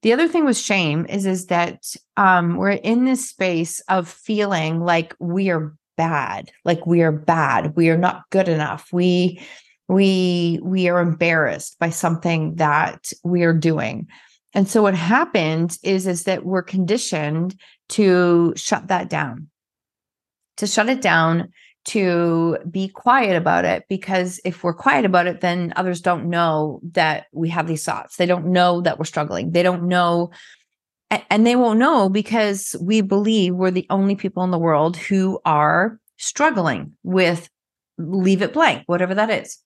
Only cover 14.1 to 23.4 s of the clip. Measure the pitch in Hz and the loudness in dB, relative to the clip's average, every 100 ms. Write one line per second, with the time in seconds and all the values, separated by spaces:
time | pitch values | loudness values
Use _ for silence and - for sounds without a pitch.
14.1 | - _ _ _ 202 196 233 208 190 170 | -18 _ _ _ -2 2 2 2 2 2
15.1 | 247 339 214 156 160 170 - - 190 185 | 0 2 0 0 0 -2 -4 -2 -2 -2
16.1 | 175 - 185 - 185 175 190 175 220 - | -4 -4 -4 -2 -4 -2 -4 0 -2 -2
17.1 | 160 147 160 175 190 - _ _ - 202 | -4 -2 -2 -4 -8 -20 _ _ 2 4
18.1 | 180 175 170 170 - - 208 165 180 185 | 6 6 4 4 0 -4 -4 -2 -4 -2
19.1 | 156 147 120 156 _ _ _ _ _ _ | -4 -4 -8 -16 _ _ _ _ _ _
20.1 | _ _ _ _ - 208 - 214 262 202 | _ _ _ _ -8 -2 0 0 0 2
21.1 | 165 160 165 175 _ _ _ - 220 185 | 2 2 0 -4 _ _ _ -6 -2 0
22.1 | 175 170 165 165 165 170 190 190 - - | 2 0 0 0 -2 -6 -6 -6 -4 2
23.1 | 262 220 175 | 2 2 0